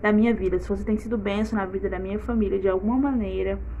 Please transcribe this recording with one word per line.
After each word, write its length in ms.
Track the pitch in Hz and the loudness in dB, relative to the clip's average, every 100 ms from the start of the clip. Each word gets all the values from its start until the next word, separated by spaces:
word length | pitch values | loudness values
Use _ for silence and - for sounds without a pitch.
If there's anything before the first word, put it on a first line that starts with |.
da 100 | 214 | 2
minha 220 | 214 233 | 4 4
vida, 260 | 226 190 180 | 2 0 0
se 80 | - | -2
você 160 | 196 | -4
tem 140 | 202 214 | 0 -2
sido 200 | 214 226 | 0 -2
bênção 400 | 202 202 214 214 | -2 -2 0 -2
na 80 | 190 | -2
vida 220 | 190 190 | -2 -4
da 120 | 185 | -4
minha 200 | 190 208 | -4 -4
família 400 | 240 233 196 196 | -2 0 2 2
de 80 | 190 | 2
alguma 300 | 185 208 254 | 2 2 2
maneira, 640 | 285 254 196 185 190 196 - - | 2 0 -2 -2 -2 -4 -6 -8